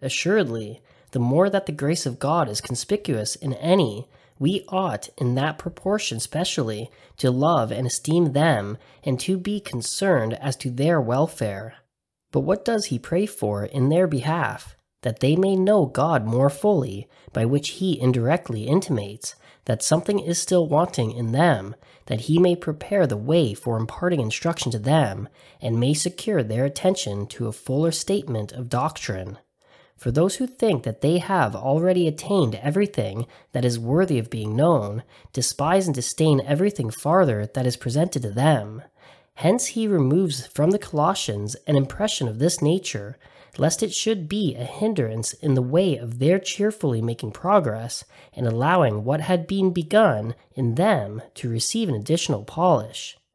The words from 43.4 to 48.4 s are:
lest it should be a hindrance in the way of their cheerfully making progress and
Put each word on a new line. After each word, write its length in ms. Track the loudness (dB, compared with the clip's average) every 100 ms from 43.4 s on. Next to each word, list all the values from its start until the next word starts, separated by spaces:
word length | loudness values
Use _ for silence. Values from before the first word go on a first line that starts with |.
| -14 0
lest 280 | 0 0
it 100 | -2
should 340 | -2 -2 -2 -2
be 280 | -2 -2 -2
a 80 |
hindrance 680 | -6 -2 -2 0 -2 -2 -6
in 200 | -4 0
the 80 | 2
way 340 | 2 2 2 0
of 220 | -4 0
their 220 | 2 2
cheerfully 600 | 0 -2 -2 0 -2 0
making 300 | -2 -4 -8
progress 760 | -6 2 4 4 -4 -6 -10 -14 -20 -16
and 160 | -4